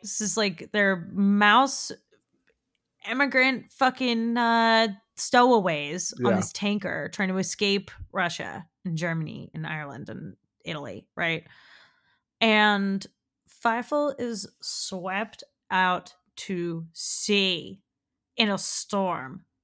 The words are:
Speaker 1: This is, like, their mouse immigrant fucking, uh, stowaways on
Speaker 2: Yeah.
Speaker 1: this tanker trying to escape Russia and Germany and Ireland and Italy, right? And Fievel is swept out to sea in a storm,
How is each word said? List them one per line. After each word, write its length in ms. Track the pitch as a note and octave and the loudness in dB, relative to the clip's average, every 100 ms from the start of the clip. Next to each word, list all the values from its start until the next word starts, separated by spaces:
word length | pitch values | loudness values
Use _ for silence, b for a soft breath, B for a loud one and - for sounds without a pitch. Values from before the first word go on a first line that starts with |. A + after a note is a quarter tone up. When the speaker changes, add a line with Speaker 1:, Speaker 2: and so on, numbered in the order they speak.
Speaker 1:
This 180 | G#3 - | -10 -6
is, 160 | G#3 A3+ | -4 0
like, 340 | G#3 D#3+ - | -2 -2 -4
their 360 | G#3+ G3 F#3 - | 2 2 2 -2
mouse 800 | F#3 G3 G3+ G#3 A3+ C4+ - - - _ _ _ _ _ _ _ _ _ _ G3 | 0 4 6 6 6 4 0 -8 -10 _ _ _ _ _ _ _ _ _ _ -4
immigrant 640 | B3+ C#4+ C4 C4 B3+ - | 0 2 4 4 2 -6
fucking, 640 | - C4 B3+ B3+ A3+ A#3 A#3 | 0 0 2 0 0 0 2
uh, 520 | A#3 A#3 A3+ A3+ A3+ G3 _ - | 2 4 6 4 4 -2 _ -8
stowaways 960 | - B3 B3+ A#3 F3+ D3 D3 F3+ - - | 2 6 8 6 4 -2 -4 -6 -6 -2
on 60 | A#2+ | 2
Speaker 2:
Yeah. 60 | F#3+ | 2
Speaker 1:
this 160 | - | 0
tanker 560 | - G3+ G#3 F#3 D#3+ C#3+ | -2 -2 -2 -4 -6 -6
trying 160 | - F#3+ | -4 -2
to 80 | F#3+ | -2
escape 520 | F#3 - G3+ G3+ G3+ - - | -2 0 0 0 -2 -16 -8
Russia 540 | F#3+ F3 - G2+ A#2 E3 _ | -4 -4 -4 -10 -12 -16 _
and 120 | F3+ D#3+ | -8 -4
Germany 540 | E3+ E3 D3+ A#2 - | -2 -4 -6 -10 -14
and 120 | D#3 D3+ | -10 -8
Ireland 420 | D#3 C#3+ C#3+ D3+ | -8 -10 -12 -12
and 280 | - - - _ _ | -12 -14 -18 _ _
Italy, 440 | - D#3 B2+ F#2+ - - | -12 -10 -12 -14 -14 -6
right? 280 | E3 D#3+ - b b b b b b b _ - | -4 -4 -10 b b b b b b b _ 0
And 640 | A3 G#3+ G#3+ G3+ G3 G3 - _ _ _ _ - | 4 6 6 4 2 -2 -6 _ _ _ _ -4
Fievel 500 | A#3 A#3 A#3+ D4 D4 C#4 | -2 -2 -2 -2 -2 -4
is 260 | A#3+ A3 - _ | -6 -6 -10 _
swept 840 | - - - F#3 F#3 G3 A3+ - - _ - | -10 -8 -8 -8 -6 -6 -6 -12 -20 _ -4
out 440 | F#3 F#3 F3+ - - _ - | 0 2 0 -4 -20 _ -14
to 500 | - F3+ F3 E3 E3 | -6 -4 -4 -6 -10
sea 880 | - - - - G3+ F#3+ F3 - G3 _ _ _ _ _ - | -10 -8 -4 0 2 2 -2 -8 -18 _ _ _ _ _ -2
in 140 | G#3+ | 0
a 80 | F#3+ | 0
storm, 840 | - - - G3+ F#3+ E3 C3 - _ _ | -4 -6 -4 -2 -2 -4 -8 -14 _ _